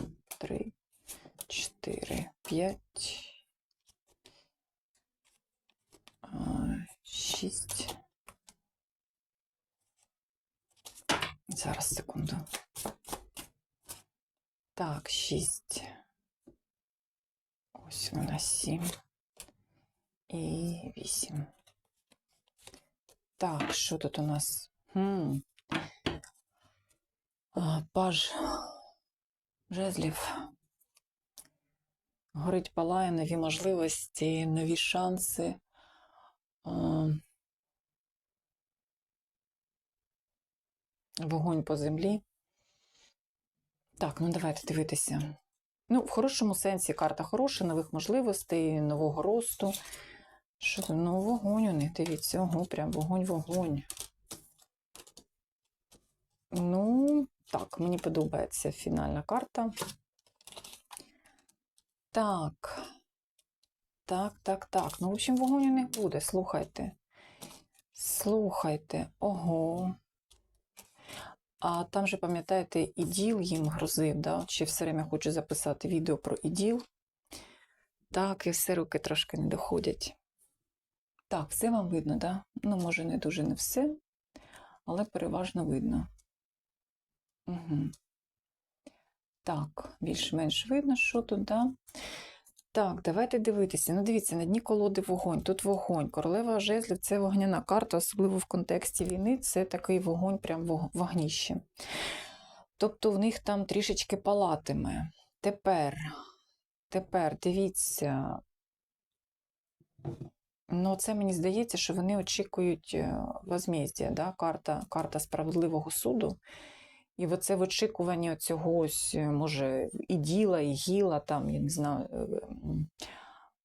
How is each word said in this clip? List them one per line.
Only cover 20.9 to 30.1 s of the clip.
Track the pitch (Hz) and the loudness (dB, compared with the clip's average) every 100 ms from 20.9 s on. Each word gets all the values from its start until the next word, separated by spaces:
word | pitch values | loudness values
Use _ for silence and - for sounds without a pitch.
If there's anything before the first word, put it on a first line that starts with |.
| - | -12
вісім. | - - - 147 143 _ _ _ _ _ _ _ _ _ _ _ - - _ _ _ _ _ _ | -6 -4 -4 -4 -8 _ _ _ _ _ _ _ _ _ _ _ -20 -20 _ _ _ _ _ _
Так, | 180 151 147 | -4 -2 -2
що | - - 160 | -2 -2 -2
тут | 143 - | -4 -2
у | |
нас? | 151 147 - - - _ _ | 0 0 -2 -4 -10 _ _
Хм. | 190 196 190 147 139 - _ _ 160 - - - - - _ _ _ _ _ _ _ _ _ _ _ _ | 0 2 2 0 -2 -4 _ _ -6 -6 -6 -6 -6 -10 _ _ _ _ _ _ _ _ _ _ _ _
А, | - 165 160 156 | -2 0 0 -2
паж | 185 185 170 - - - - - - - _ _ _ _ _ _ _ _ | 0 2 2 -2 -2 -4 -4 -8 -14 -20 _ _ _ _ _ _ _ _
жезлів. | 180 190 185 160 | -4 -2 0 -2